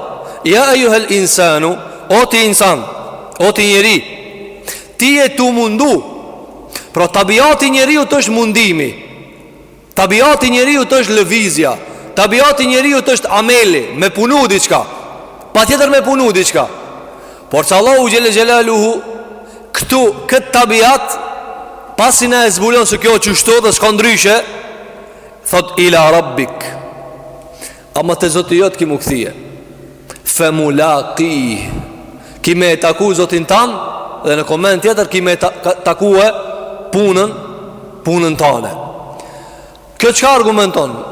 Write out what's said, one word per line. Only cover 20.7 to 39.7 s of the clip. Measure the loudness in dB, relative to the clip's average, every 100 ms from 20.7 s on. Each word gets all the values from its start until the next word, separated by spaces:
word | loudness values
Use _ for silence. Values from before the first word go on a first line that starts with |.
| 4 4 4 0 -10 -10 -14 -14 -16 -18 -20 -10 0
pasi | 2 2 2
na | 2 2
e |
zbulon | 2 2 2 2
se | 0
kjo | 2 2
qështu | 2 0 2 2 2
dhe |
s'ka | 2 0
ndryshe, | 2 2 2 2 2 -2 -12 -16 -18 -18 -20 -20 -20 -20 -14 -4
thot: | -2 -2 0
"Ila | 2 4 4
rabbik", | 4 2 -4 -6 -8 -14 -14 -16 -18 -20 -20 -20 -20 -20 -20 -20 -20 -8
ama | -4 -2 0
te | 0
Zoti | 0 0 2
jot | 2 0
ki | -4
mu | -4
kthije. | -4 -4 -4 -8 -18 -20 -20 -20 -20 -20 -20 -14 -6
"Fe | -2 0
mulaqi", | 0 0 2 2 0 -2 -4 -2 -2 -4 -6 -8 -10 -12 -16 -20 -20 -20 -8
ki | -2 0
me | 2
e | 2
taku | 0 0 0
Zotin | 0 0 -2 2
tan, | 2 2 -4 -10 -12 -14 -8 -4
dhe | -2
në |
koment | -2 -2 0 2
tjetër | 0 0 -2
ki | -2
me | 0 0
ta-, | -2 -2
ka-, | -4 -2
taku | -2 0 2 4
e | 2 0 -10 -12 -14 -14 -6
punën, | 0 0 0 -2 -6 -14 -16 -18 -18 -20 -10 -4
punën | -2 0 0
tane. | 0 0 -4 -10 -14 -16 -18 -18 -20 -20 -20 -20 -20